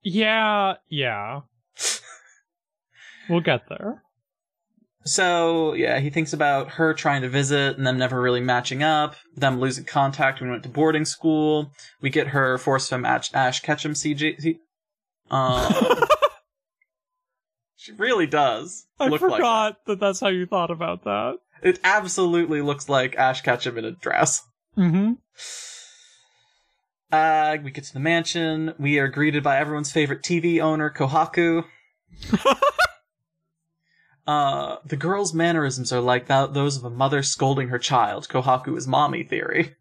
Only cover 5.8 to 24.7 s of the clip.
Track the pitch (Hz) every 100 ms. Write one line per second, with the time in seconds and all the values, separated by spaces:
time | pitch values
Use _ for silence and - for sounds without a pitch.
5.8 | 127 123 143 151 156 151 147 139 131 -
6.8 | 160 156 156 139 127 135 135 143 139 135
7.8 | 131 127 127 127 123 123 127 123 123 127
8.8 | 151 151 151 - _ - 135 127 131 131
9.8 | - 147 139 139 135 135 127 120 131 131
10.8 | 160 151 151 - 165 156 151 151 147 -
11.8 | - _ 135 151 139 139 131 127 143 131
12.8 | - 127 120 123 - 135 127 131 - 147
13.8 | 156 147 156 143 151 - 160 160 _ _
14.8 | _ _ _ _ _ 135 131 127 - 523
15.8 | 508 480 466 554 571 - _ _ _ _
16.8 | _ _ _ _ _ _ _ _ _ _
17.8 | - 214 226 226 151 151 135 113 165 -
18.8 | _ _ 277 - 359 - 254 220 214 208
19.8 | - 196 202 190 202 185 180 196 170 165
20.8 | 175 175 214 202 233 - _ - 185 180
21.8 | 185 214 185 196 180 170 165 147 143 143
22.8 | - 139 127 - 131 127 - 120 135 117
23.8 | 110 - - - - - - _ _